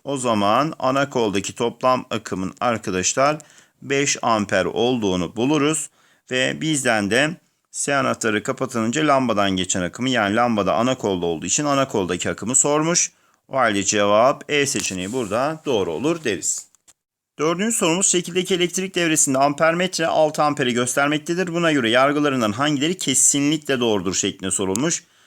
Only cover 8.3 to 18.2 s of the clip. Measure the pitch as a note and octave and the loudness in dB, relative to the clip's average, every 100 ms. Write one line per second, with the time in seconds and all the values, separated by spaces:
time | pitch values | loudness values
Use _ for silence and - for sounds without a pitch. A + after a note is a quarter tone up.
8.3 | G#2+ G#2+ B2+ C3 A#2 A2+ C#3+ D3+ C3+ B2+ | -2 -2 -4 -4 -2 -2 0 2 2 2
9.3 | G2+ G2 F#2 F2+ G2 F2 - B2+ B2 G2+ | 0 0 0 -2 -2 -4 -4 -2 0 2
10.3 | A2 A#2+ G#2+ F#2+ E2 B2+ C3 G#2 F#2 F2 | 2 2 2 0 2 0 0 -2 0 -2
11.3 | E2 E2+ - D3 C#3 C3 A2+ F2+ F2+ G2+ | -4 -4 -2 0 0 0 -2 -2 -2 -4
12.3 | F2 G#2 C3+ D3 D3 D#3 E3+ - _ _ | -6 -2 0 2 2 2 0 -2 _ _
13.3 | _ - C3+ A#2 G2+ F2+ G#2+ G2+ G#2+ B2+ | _ -6 0 2 2 0 2 4 6 6
14.3 | D3 - D3 C#3 A2+ - F#2 F#2 B2+ G#2+ | 2 -2 0 0 -2 -4 -4 -4 -4 -2
15.3 | A2 C#3 D#3 D3+ A2+ E2+ D#2+ C#3 E3+ C3 | -2 -2 -4 -2 -2 0 -2 -2 -2 -4
16.3 | F#2 - - - _ _ _ _ _ _ | -4 -4 -6 -10 _ _ _ _ _ _
17.3 | - D3+ F3 A3 A3+ F3 E3+ G3 F3+ | -4 -2 0 -2 0 0 2 2 0